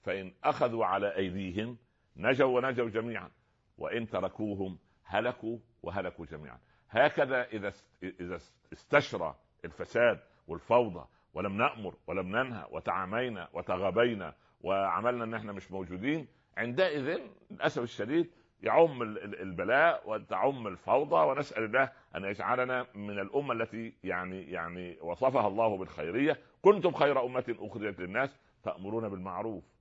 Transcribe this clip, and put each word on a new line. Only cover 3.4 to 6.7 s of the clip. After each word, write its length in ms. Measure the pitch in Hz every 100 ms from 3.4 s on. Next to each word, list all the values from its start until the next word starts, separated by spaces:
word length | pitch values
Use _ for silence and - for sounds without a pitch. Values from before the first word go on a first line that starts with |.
| _ _ _ -
وإن 300 | 78 110 110
تركوهم 680 | 95 92 - 107 98 95 85 _ _
هلكوا 540 | - 98 120 123 113 117 _ _
وهلكوا 440 | 85 95 90 - 78
جميعًا. 320 | 78 73 62 _